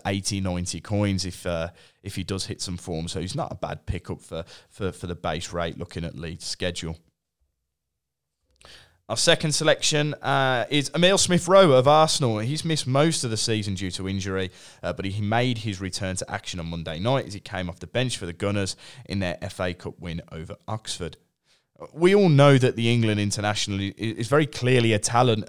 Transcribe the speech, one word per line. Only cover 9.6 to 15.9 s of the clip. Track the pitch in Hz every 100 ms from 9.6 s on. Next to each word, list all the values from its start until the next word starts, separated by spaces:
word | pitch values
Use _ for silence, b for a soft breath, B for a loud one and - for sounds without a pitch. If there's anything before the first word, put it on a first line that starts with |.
| 156 143 - 151 147
uh, | - 127 139 131 127 110
is | 147 131 160
Emile | 180 196
Smith-Rowe | - 175 170 196 185
of | 131 131
Arsenal. | 151 156 - 127 107
He's | 117 156
missed | 165 156 127
most | 135 160 156
of | 123
the | 110
season | - 110 104
due | 92 95
to | - 95
injury, | 98 95 95 92 B B B
uh, | 90
but | 87
he | 95 101
made | 104 113 127 113
his | 113 90
return | 95